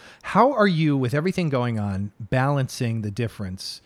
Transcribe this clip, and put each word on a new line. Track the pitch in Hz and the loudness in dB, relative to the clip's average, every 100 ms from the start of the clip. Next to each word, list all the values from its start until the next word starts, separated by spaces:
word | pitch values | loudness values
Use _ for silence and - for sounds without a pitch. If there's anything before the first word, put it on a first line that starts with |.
| - - | -20 -16
How | - 190 254 | -2 4 4
are | 254 208 | 4 2
you, | 160 156 139 | 4 2 2
with | 123 | 0
everything | 147 180 185 165 | 0 0 -2 0
going | 131 120 113 | 0 0 -2
on, | 101 95 101 - | -2 -4 -6 -8
balancing | 104 131 135 143 131 - 120 113 | -4 0 2 0 -2 -2 -2 -2
the | 104 | -4
difference | 101 117 - 95 95 - - | -4 -4 -4 -10 -8 -12 -14